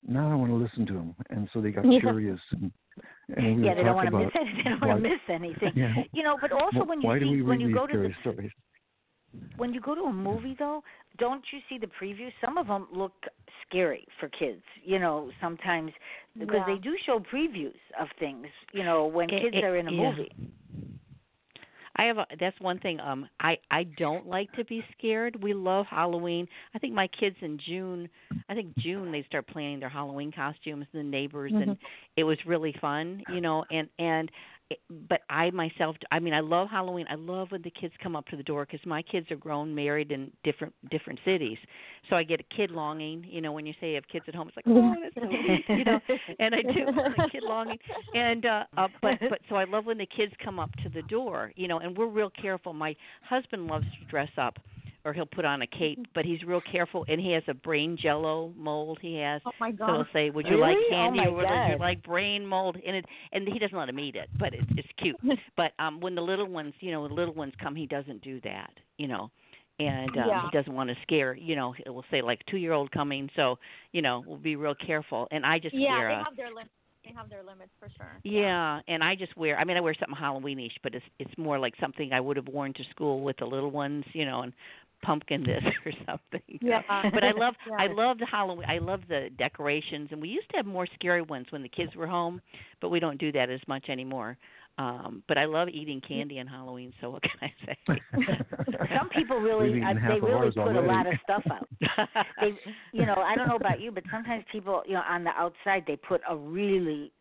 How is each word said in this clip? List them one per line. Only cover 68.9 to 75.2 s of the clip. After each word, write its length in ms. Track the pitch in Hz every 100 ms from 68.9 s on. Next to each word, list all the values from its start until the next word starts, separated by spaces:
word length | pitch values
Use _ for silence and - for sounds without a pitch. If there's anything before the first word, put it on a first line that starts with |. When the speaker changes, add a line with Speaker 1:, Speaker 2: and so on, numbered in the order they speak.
| -
Speaker 4:
you 100 | 143
know. 240 | 113 110 _ _ - _ _
And, 300 | 147 135 127 -
um, 100 | 226
Speaker 2:
Yeah. 160 | 196 175
Speaker 4:
he 0 |
doesn't 220 | 160 139 131
wanna 200 | 127 123
scare, 300 | - 156 131
you 220 | 127 165 151
know, 180 | 123 123 -
it 40 |
will 140 | 123 -
say, 100 | 143
like, 240 | 120 117 -
two-year-old 440 | 196 170 156 139
coming, 380 | 165 143 139 139 -
so, 200 | 135 127 - - -
you 80 | 175
know, 200 | 147 123 170
we'll 80 | 147
be 200 | 151 151
real 180 | 151 143
careful. 520 | - 156 151 117